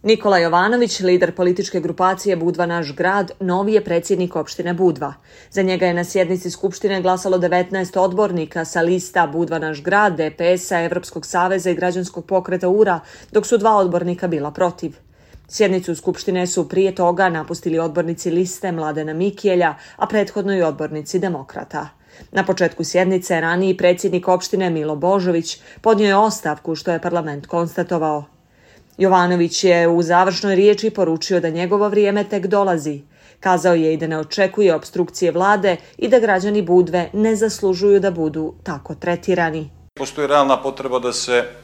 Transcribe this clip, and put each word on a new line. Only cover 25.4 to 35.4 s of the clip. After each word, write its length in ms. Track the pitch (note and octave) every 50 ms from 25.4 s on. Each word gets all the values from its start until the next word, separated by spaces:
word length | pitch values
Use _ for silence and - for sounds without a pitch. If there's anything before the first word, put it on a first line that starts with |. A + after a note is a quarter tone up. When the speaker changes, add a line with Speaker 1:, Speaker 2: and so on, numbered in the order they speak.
| E3 - - - - - - -
Speaker 1:
podnio 260 | - A3 A3+ G3+ G#3+
je 80 | G3+ G3
ostavku, 600 | G3 G#3+ A3 G#3 - - D#3+ D3+ - _ E3+ D#3+
što 160 | D3+ - F#3
je 100 | E3+ D#3+
parlament 460 | - F3 E3 F3 D#3+ D3+ D3 C#3+ -
konstatovao. 800 | - - F3 E3+ E3 - - E3+ F3 F3+ E3 D#3+ D#3 D3+ D3 D3 _ _ _ _ _ _ _ _ _ - - _ _ _ -
Jovanović 640 | F#3+ F#3+ F#3+ F#3 F3 F3 F3+ F3 E3+ E3 - - -
je 240 | F#3 F3 E3+ E3+
u 140 | E3+ E3+ E3+
završnoj 540 | E3+ D#3+ F3 F3 F#3 F#3+ F3+ - - G3+ G3
riječi 340 | F#3 G3+ G#3 G#3 G#3 G#3+ A3
poručio 500 | G#3+ G3+ F#3 E3 E3 D#3+ - - F#3+ F3
da 100 | E3+ E3
njegovo 400 | D#3 E3+ F3+ F3+ G3+ G3+ G#3 G#3
vrijeme 340 | G3+ G#3 G#3 G3+ G3+ G#3 G3+
tek 240 | G3+ G#3+ G3 F3
dolazi. 540 | F#3+ G3+ G3+ G3+ F#3+ F3 D#3+ D3 D3+ D3 C#3+ - _ _ _ _ - _ _
Kazao 360 | - F#3+ F#3 E3+ - F#3 F3
je 180 | E3 D#3+ D#3 D#3+
i 40 |
da 100 | D#3 E3
ne 100 | D#3 D#3+
očekuje 580 | D#3 D#3 D3+ - - G3 F#3 F#3 G#3 G#3 F#3 D#3+
opstrukcije 560 | D3+ - - - F#3+ F3 - - - F#3 E3+
vlade 460 | D3+ E3+